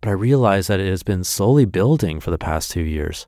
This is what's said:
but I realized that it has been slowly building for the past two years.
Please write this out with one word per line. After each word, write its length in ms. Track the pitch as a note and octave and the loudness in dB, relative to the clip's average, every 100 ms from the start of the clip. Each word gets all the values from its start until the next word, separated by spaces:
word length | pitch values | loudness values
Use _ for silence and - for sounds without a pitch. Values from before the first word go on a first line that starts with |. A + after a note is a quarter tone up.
but 80 | A2 | -2
I 40 | |
realized 560 | G2 A#2 C#3 A#2 G2 F2+ | 0 2 4 4 2 2
that 120 | G2 | 0
it 80 | F#2+ | 0
has 140 | F#2 | -2
been 220 | - F#2+ | -2 -2
slowly 400 | F2+ - G2+ C#3+ | -2 0 2 4
building 560 | A2 F2+ A2 D#3 F2+ D#2 | 4 2 2 2 0 -4
for 100 | D#2+ | -4
the 80 | E2+ | -4
past 320 | E2+ D#2+ - | -2 -4 -4
two 120 | F2+ | -4
years. 440 | D#2+ D#2 D2+ D#2 | -4 -4 -6 -8